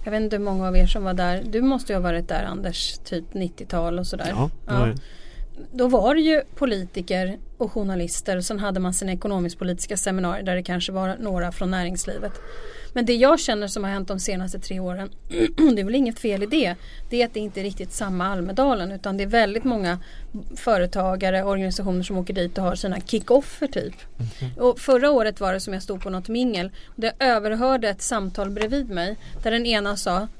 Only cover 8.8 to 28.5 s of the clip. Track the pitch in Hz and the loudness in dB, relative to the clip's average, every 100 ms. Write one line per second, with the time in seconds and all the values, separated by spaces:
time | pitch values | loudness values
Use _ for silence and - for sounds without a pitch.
8.8 | 180 180 190 180 202 190 175 - 180 175 | 0 0 -2 -2 -2 0 -2 -2 -4 -4
9.8 | - 185 202 185 180 196 190 180 180 180 | -4 -2 0 0 0 -2 -2 -2 -2 -4
10.8 | 175 190 185 214 220 180 175 - 185 185 | -2 -2 -2 -4 -2 -2 -2 -2 -2 0
11.8 | 175 180 - 208 208 - - - - - | -2 -4 -4 -4 -6 -8 -10 -10 -10 -10
12.8 | - 247 240 240 262 330 - 214 208 214 | -6 -2 2 6 8 6 4 -2 -2 -4
13.8 | 196 196 190 190 202 185 185 185 - 185 | -2 -2 -4 -4 -2 -2 -4 -6 -6 -4
14.8 | 185 185 196 - - 339 330 - 311 214 | -4 -4 -8 -10 -6 0 0 6 6 6
15.8 | 196 254 247 226 226 196 208 302 202 175 | 2 2 2 0 -2 -2 0 2 2 -2
16.8 | - - - 240 240 226 208 196 196 185 | -10 -10 -4 0 0 0 -6 -6 -6 -6
17.8 | 185 - 202 180 185 190 180 190 277 226 | -8 -6 -2 -2 0 -2 -2 2 4 2
18.8 | 180 196 202 190 202 233 208 214 262 226 | -2 -6 -4 -2 2 4 4 0 -2 0
19.8 | 180 180 - - - 208 - - - 202 | -2 -2 -6 -12 -10 -8 -8 -4 2 2
20.8 | 180 196 185 190 190 190 196 196 190 180 | 2 0 0 0 2 2 0 0 0 -2
21.8 | 190 180 180 190 180 185 175 196 185 180 | 0 -2 -2 -4 -2 -2 -2 0 -2 0
22.8 | 196 185 - 220 - 254 277 - 285 - | -4 -4 -2 -2 4 4 4 -4 -4 -2
23.8 | - - - - 113 - 127 127 247 240 | -6 -10 -14 -8 -8 -6 -8 2 2 2
24.8 | - 254 285 277 214 208 196 190 208 190 | 4 4 6 4 2 0 -2 -2 -4 -6
25.8 | - 190 196 185 190 233 254 196 185 - | -6 -8 -4 -6 -2 0 0 0 -4 -8
26.8 | - - 226 - 262 226 208 220 254 262 | -16 -4 -4 2 4 4 2 2 2 4
27.8 | 220 196 - 233 190 214 196 | 0 -2 -2 -2 -4 -4 -4